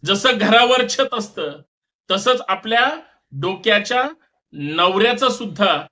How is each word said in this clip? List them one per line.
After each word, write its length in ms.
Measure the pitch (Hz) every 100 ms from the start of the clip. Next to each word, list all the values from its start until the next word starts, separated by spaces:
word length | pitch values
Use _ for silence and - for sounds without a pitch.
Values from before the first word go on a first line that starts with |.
जसं 340 | 151 202 254 226
घरावर 500 | 208 220 247 254 247
छत 260 | - 269
असतं, 460 | 233 208 - 156 - _ _ _ _ _
तसंच 300 | 190 214 247 -
आपल्या 520 | 190 220 226 262 311 - _ _ 135
डोक्याच्या 680 | 175 190 220 208 202 247 269 320 _ _ _
नवऱ्याचं 760 | 143 147 160 180 185 226 - 262
सुद्धा 580 | 214 220 156 196 151 -